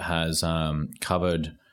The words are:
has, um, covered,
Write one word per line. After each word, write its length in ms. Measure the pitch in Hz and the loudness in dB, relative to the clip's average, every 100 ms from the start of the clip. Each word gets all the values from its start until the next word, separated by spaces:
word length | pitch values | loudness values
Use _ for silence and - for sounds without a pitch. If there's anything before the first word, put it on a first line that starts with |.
has, 420 | 85 82 82 80 | -2 0 2 0
um, 460 | 85 80 78 76 73 - | 0 0 0 0 -4 -6
covered, 560 | - 90 90 82 78 - _ | -2 2 2 0 -2 -8 _